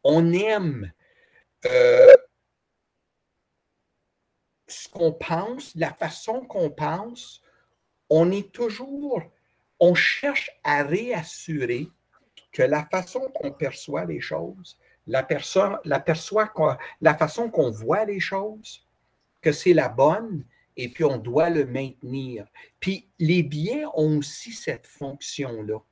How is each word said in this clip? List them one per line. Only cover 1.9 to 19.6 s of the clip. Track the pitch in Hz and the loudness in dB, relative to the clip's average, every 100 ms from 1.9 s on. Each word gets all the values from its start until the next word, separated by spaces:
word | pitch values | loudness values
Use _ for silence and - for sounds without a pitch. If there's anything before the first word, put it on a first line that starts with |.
| 123 - - - _ _ _ _ _ _ _ _ _ _ _ _ _ _ _ _ _ _ _ _ _ _ _ _ | 10 12 12 8 _ _ _ _ _ _ _ _ _ _ _ _ _ _ _ _ _ _ _ _ _ _ _ _
ce | - - | -18 -16
qu'on | 196 165 | -2 -2
pense, | 165 - 165 208 262 285 | 0 -6 -4 -4 -10 -14
la | 160 160 | -6 -6
façon | - 160 - - 240 | -6 -8 -8 -8 -8
qu'on | 254 202 160 | -6 -4 -4
pense, | 147 151 170 226 240 - - _ _ _ _ _ _ _ | -2 -6 -6 -10 -16 -20 -20 _ _ _ _ _ _ _
on | 156 170 | 4 4
est | 196 196 | 0 -8
toujours, | - 233 208 269 285 285 226 - _ _ _ _ _ | -6 -6 -6 -12 -10 -6 -6 -8 _ _ _ _ _
on | 175 | 4
cherche | 175 - - - 277 - _ | 6 0 0 -2 -4 -8 _
à | 147 147 | -2 0
réassurer | 143 185 240 202 160 - - 151 - 123 160 _ _ _ _ - _ | 0 -2 -2 -6 -8 -16 -8 -6 -2 -4 -6 _ _ _ _ -20 _
que | - | 0
la | 131 147 151 | 2 2 -2
façon | 185 185 254 262 | -6 -4 -8 -8
qu'on | - 143 | -8 -10
perçoit | - 147 - - 151 175 | -6 -8 -8 -8 -8 -6
les | 151 | -8
choses, | - 147 170 190 175 - _ _ - | -8 -8 -8 -14 -20 -20 _ _ -4
la | 131 | -4
perso-, | 135 147 - 185 202 196 | -2 -6 0 0 2 -2
la | - 139 | -4 -2
perçoit | - 165 - 208 214 | 0 -4 -2 -2 -2
qu'on, | - 151 131 - - | 0 -2 -2 -12 0
la | - | 0
façon | 151 160 - 233 | 2 -2 -2 -4
qu'on | 190 131 | 0 0
voit | 107 113 185 214 | -2 -2 -2 -2
les | 196 | -4
choses, | - 196 208 214 - - _ _ _ _ _ _ | -4 -4 -6 -10 -20 -20 _ _ _ _ _ _
que | 160 | -2
c'est | 147 | 0